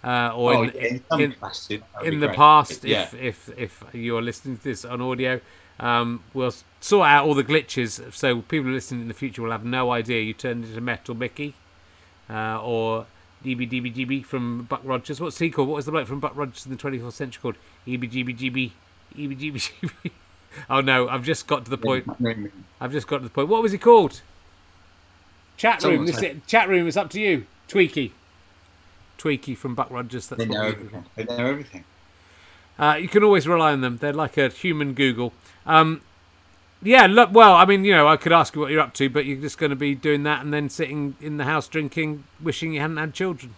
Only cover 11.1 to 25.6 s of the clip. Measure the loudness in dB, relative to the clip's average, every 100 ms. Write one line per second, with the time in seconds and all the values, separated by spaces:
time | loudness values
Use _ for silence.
11.1 | -10 -10 -10 -12 -14 _ _ _ _ _
12.1 | _ -14 -8 -6 -6 -4 -4 -2 -4 -8
13.1 | _ _ _ -8 -6 -6 -6 -8 -8 -6
14.1 | -6 -6 -6 -6 -8 -8 -10 -6 -8 -8
15.1 | -10 -10 -4 -4 -2 -2 -2 -4 -6 -6
16.1 | -6 -8 -6 -10 -10 -14 -10 -8 -8 -10
17.1 | -12 -12 -8 -10 -10 -18 _ -10 -8 -6
18.1 | -6 -8 -6 -6 -6 -8 -10 _ _ _
19.1 | -12 -10 -8 -10 -8 -10 -10 -12 -10 -14
20.1 | _ _ _ _ -20 -4 -2 2 0 0
21.1 | -4 -4 -6 -4 -6 -4 -8 -4 -4 -6
22.1 | -2 0 0 -6 -14 -20 _ -6 -6 -4
23.1 | -6 -4 -2 2 4 2 2 8 8 8
24.1 | -2 -20 -20 _ _ _ _ _ _ _
25.1 | _ _ _ _ 0